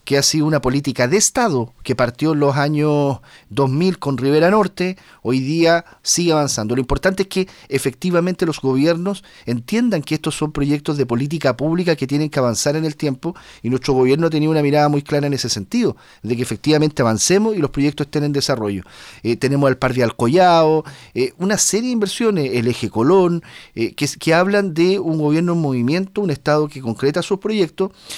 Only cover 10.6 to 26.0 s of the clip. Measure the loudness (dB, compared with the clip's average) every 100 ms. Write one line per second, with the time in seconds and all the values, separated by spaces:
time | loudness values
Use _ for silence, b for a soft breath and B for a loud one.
10.6 | -2 -2 -2 -2 -2 -2 -2 -2 -2 0
11.6 | -2 0 0 -2 -2 -2 -2 0 0 0
12.6 | -2 -2 -4 -4 -6 -4 -8 -10 B B
13.6 | -4 -2 0 2 4 2 2 0 2 2
14.6 | 2 2 2 0 -2 -2 -2 -2 -4 -6
15.6 | -4 -2 0 -2 B B -6 -4 -4 -4
16.6 | 0 2 2 0 0 0 2 2 2 0
17.6 | -2 0 -2 -2 -4 -2 -2 -2 -2 -2
18.6 | -2 -6 -10 B B B -4 -2 0 2
19.6 | 2 2 0 0 0 0 2 4 6 6
20.6 | 4 2 -2 -12 B -4 -4 -2 -2 0
21.6 | 0 0 -2 -2 -2 -2 0 0 0 0
22.6 | 0 -2 -4 0 4 4 4 0 B B
23.6 | B -6 -6 -4 -6 -4 0 2 2 2
24.6 | 0 2 2 2 -2 0 2 2 2 0
25.6 | 0 0 0 0